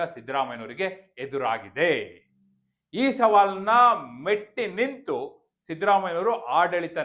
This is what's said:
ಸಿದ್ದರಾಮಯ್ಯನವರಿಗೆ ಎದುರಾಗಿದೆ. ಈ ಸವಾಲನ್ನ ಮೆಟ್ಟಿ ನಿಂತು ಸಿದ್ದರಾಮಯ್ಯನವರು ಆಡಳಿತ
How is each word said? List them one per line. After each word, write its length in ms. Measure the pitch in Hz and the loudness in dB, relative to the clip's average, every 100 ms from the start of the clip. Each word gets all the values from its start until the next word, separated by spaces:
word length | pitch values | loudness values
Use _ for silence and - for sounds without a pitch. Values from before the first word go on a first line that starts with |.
| 170 | -6
ಸಿದ್ದರಾಮಯ್ಯನವರಿಗೆ 760 | 123 113 135 127 117 110 131 190 185 _ - | -8 -4 -2 -2 -6 -12 -6 -6 -6 _ -12
ಎದುರಾಗಿದೆ. 680 | 135 135 120 113 98 127 170 127 98 - _ _ _ _ _ _ _ | -6 -2 -2 -2 -6 -2 0 0 -4 -14 _ _ _ _ _ _ _
ಈ 100 | 196 269 254 | -2 0 2
ಸವಾಲನ್ನ 540 | 226 208 196 190 202 233 240 226 127 120 | 4 6 4 2 2 6 6 4 -4 -8
ಮೆಟ್ಟಿ 400 | 165 208 208 - 208 185 | -2 -2 -2 -8 -6 -2
ನಿಂತು 400 | 269 269 - 127 147 - _ _ - | -4 -4 -6 -6 -6 -14 _ _ -14
ಸಿದ್ದರಾಮಯ್ಯನವರು 640 | 165 202 196 185 170 220 226 117 147 | -4 2 2 2 -2 -2 -2 0 2
ಆಡಳಿತ 400 | 175 175 170 165 | 2 0 -4 -6